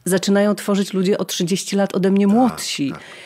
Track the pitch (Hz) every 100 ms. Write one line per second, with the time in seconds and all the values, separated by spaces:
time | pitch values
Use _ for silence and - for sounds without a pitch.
0 | - 185 190 202 208 208 - 202 196 190
1 | 185 208 190 - 175 190 - 202 196 214
2 | 190 196 202 220 247 - - - 139 76
3 | - -